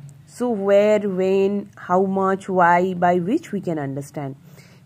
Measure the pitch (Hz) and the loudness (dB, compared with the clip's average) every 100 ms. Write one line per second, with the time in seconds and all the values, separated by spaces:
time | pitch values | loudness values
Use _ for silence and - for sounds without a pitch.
0 | - - - - 247 208 196 202 208 214 | -18 -20 -16 -6 -4 -2 2 2 4 2
1 | 208 185 190 196 196 202 202 - - 180 | 0 -2 0 2 0 -2 -8 -12 -2 0
2 | 190 190 190 190 196 185 170 175 185 180 | 0 0 0 -2 -2 2 4 4 2 0
3 | 175 180 175 320 - 196 185 156 139 135 | 2 2 0 -4 -4 -8 -6 -6 -6 -8
4 | 139 156 139 135 - - - - | -10 -12 -12 -12 -20 -20 -20 -20